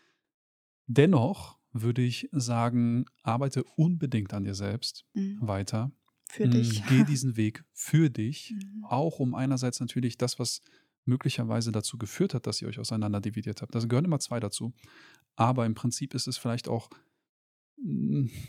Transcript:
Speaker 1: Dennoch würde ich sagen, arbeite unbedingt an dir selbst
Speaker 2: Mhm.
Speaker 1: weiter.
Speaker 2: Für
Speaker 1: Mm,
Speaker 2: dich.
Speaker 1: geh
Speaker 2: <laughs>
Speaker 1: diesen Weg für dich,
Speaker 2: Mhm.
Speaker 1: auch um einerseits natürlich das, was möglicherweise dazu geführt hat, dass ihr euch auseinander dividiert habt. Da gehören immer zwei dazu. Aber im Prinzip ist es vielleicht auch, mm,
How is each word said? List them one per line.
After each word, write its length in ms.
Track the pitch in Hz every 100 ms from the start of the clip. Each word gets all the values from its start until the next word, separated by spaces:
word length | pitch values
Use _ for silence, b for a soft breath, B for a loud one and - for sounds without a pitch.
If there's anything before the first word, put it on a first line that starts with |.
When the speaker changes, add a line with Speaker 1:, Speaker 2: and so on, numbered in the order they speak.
| b b b _ _ _ _ _ -
Speaker 1:
Dennoch 720 | 123 156 160 123 202 - - _
würde 300 | 117 113 120
ich 260 | 123 117 -
sagen, 760 | 143 120 117 117 120 120 117 123 _
arbeite 400 | - 120 139 131
unbedingt 680 | - - 160 170 143 120 98
an 100 | 104
dir 120 | 101 95
selbst 500 | 101 107 - - -
Speaker 2:
Mhm. 240 | - 196 208
Speaker 1:
weiter. 500 | 110 98 98 110 127 - _ _ -
Speaker 2:
Für 180 | - 202
Speaker 1:
Mm, 40 |
Speaker 2:
dich. 320 | 120 120 110 101
Speaker 1:
geh 60 | 131
Speaker 2:
<laughs> 60 | 147
Speaker 1:
diesen 260 | 139 131 113
Weg 260 | 107 - -
für 360 | - - 151 160
dich, 420 | 113 110 151 -
Speaker 2:
Mhm. 340 | 220 196 214 208
Speaker 1:
auch 340 | - 160 -
um 160 | 127 123
einerseits 440 | 131 131 127 -
natürlich 380 | 123 - 123 -
das, 220 | 123 -
was 220 | 123 - b b b b -
möglicherweise 680 | 123 135 - 113 113 113
dazu 260 | 110 - 117
geführt 360 | 107 - 190
hat, 120 | 127 -
dass 140 | -
ihr 60 | 117
euch 120 | 120
auseinander 420 | 123 110 107 101
dividiert 400 | 104 104 - 104
habt. 120 | - 117
Da 40 |
gehören 260 | 113 120 175
immer 140 | 151
zwei 200 | - 120
dazu. 340 | 104 - 113 - B B B B B -
Aber 300 | 117 127 113
im 80 | 110
Prinzip 380 | 120 - 139
ist 140 | 123 -
es 100 | 123
vielleicht 300 | 120 117 -
auch, 220 | 117 - B B B B _ _ _ _ -
mm, 500 | 233 95 139 143 123 B